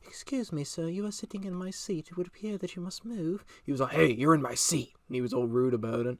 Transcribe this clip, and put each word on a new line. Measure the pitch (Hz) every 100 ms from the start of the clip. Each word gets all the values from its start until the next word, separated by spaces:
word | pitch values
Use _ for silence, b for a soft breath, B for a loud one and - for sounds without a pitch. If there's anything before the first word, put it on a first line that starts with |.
Excuse | - - - 269 226
me, | 156
sir, | 143 - 165
you | 185 208
are |
sitting | 202 - 202
in | 196
my | 180 185
seat. | 190 - 175 156
It | 175
would | 175
appear | - 214 196
that | 180 -
you |
must | 180 -
move. | 226 233 160 202 - B
He | -
was | 135
like, | 131
Hey, | 151 160
you're | 113 143
in | 160
my | 131
seat. | 123 - 165 123 - _
And |
he | 127
was | 123
all | 127 120
rude | 120 127
about | 120 113 113
it. | 120